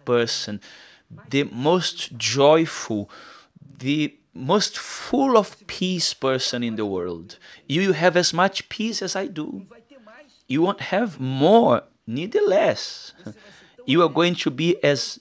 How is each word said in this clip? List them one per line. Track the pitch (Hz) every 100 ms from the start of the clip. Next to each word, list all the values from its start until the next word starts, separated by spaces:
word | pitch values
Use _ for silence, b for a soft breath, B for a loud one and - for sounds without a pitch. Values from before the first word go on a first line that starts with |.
| -
person, | 120 117 - - 104 B B B B _ - -
the | 139
most | 143 120 147 180 160 - - 117
joyful, | 110 123 143 160 165 - - 107 101 B B B B _ - -
the | 127 151 147 - _
most | - 131 202 - -
full | - - - 254 269 233
of | 190 - -
peace | - 185 180 -
person | - 135 131 - 123
in | 120 110
the | 107
world. | 92 90 85 92 - B B -
You | 151 196
will |
have | 156 180 175
as | 170
much | 165 190 - -
peace | - 220 220
as | 185 190
I | 196
do. | 156 151 190 190 - _ 269 - - - _ -
You | 135
won't | 180 190
have | - 190 233 151
more, | 131 131 156 226 233 117 - _ -
neither | 123 190 415
less. | 415 190 170 - - - - - 110
<laughs> | B B B B - -
You | 156
are | 160
going | 143 175 170
to | 156
be | 131 170 -
as | 147 135 - -